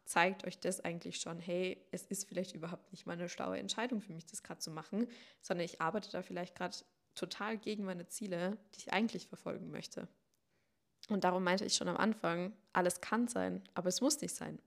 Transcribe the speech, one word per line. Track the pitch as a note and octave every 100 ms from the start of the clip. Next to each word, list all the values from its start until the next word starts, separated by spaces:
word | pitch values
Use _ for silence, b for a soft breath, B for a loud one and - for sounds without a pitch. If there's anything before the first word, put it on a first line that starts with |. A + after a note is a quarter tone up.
| -
zeigt | - F3+ F#3+ F3+
euch | -
das | - F#3+
eigentlich | F3 E3+ F3 -
schon, | - E3+
„Hey, | E3+ F3 F#3 F#3 -
es | F#3 -
ist | F#3+ -
vielleicht | F3 F3+ E3
überhaupt | E3 F3 -
nicht | F3+ F3+
mal |
eine | E3+ F3
schlaue | - - F#3+
Entscheidung | G3 - B3 A3+
für | G3
mich, | E3 -
das | -
grad | - E3
zu | -
machen, | D#3 - G3 A#3+ B B B
sondern | - F3 E3+
ich | -
arbeite | E3 G#3+ -
da | F3
vielleicht | F3+ F3+ F3 -
grad | F3+ - - _ _
total | - F3 - G#3 A3
gegen | - G#3+
meine | G3 F3+ F3
Ziele, | - G#3 F3 F3+ A3 -
die | -
ich | -
eigentlich | F#3+ A3+ F3+ -
verfolgen | - F3 - -
möchte.“ | D3+ - - - _ _ _ _ _ _ _ _ _ -
Und | G3+
darum | F3+ F3+
meinte | F3+ F#3+
ich | - -
schon | F3+
am | E3+
Anfang, | G#3+ G#3 E3 E3+ F3+ - _
alles | - F3+ F3
kann | - A3 A#3+
sein, | F#3+ F#3 F#3 - -
aber | F3+
es | -
muss | C4+ D4+
nicht | F3+ -
sein. | E3 D#3